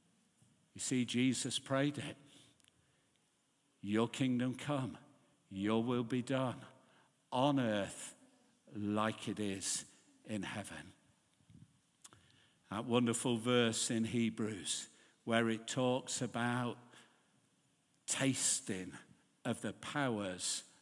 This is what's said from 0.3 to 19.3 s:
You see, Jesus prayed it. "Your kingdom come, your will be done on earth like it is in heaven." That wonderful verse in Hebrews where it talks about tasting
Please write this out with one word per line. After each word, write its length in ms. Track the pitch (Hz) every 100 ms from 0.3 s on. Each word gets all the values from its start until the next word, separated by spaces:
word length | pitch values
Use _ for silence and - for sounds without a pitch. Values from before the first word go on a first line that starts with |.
| _ _ _ _ -
You 60 |
see, 240 | - 131 117
Jesus 520 | 120 131 113 131 -
prayed 400 | - 135 147 147
it. 180 | 131 - - - - _ _ _ _ _ _ _ _ _ _ _ _ _
"Your 260 | 98 107 117
kingdom 460 | - 131 123 127
come, 420 | 120 - 143 117 78 - - _ _ -
your 320 | 98 104 113
will 220 | 120 123
be 180 | 120 127
done 360 | 117 135 127 104 - - _ _ _ _ _
on 280 | 127 139 139
earth 540 | 120 104 92 - - - - _ _ _ - 104
like 520 | 104 104 110 110 -
it 120 | 98
is 460 | 104 98 - - - - _ _ -
in 160 | 107
heaven." 500 | 90 104 98 80 92 - _ _ _ _ _ - - _ _ _ - - _ _ _ _ -
That 160 | 98 120
wonderful 520 | 120 117 110 131 117
verse 520 | 117 123 113 110 -
in 140 | 117
Hebrews 840 | 110 120 113 110 107 101 - - - - - _
where 260 | - 113 117
it 160 | 110 -
talks 560 | - 127 127 - -
about 560 | 120 120 120 123 123 - - - - _ _ _ _ _ _ _ _ _ -
tasting 840 | - 135 120 - - - 95 90 80 - - _